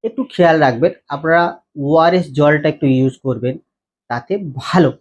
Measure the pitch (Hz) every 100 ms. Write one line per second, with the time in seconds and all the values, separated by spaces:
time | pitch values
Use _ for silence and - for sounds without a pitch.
0 | 226 - 262 - 175 160 143 117 165 -
1 | _ 147 160 170 170 - _ 151 143 160
2 | 165 180 151 135 147 147 156 151 143 131
3 | 131 127 135 117 120 131 _ _ _ _
4 | _ 120 - 202 180 127 - 185 151 -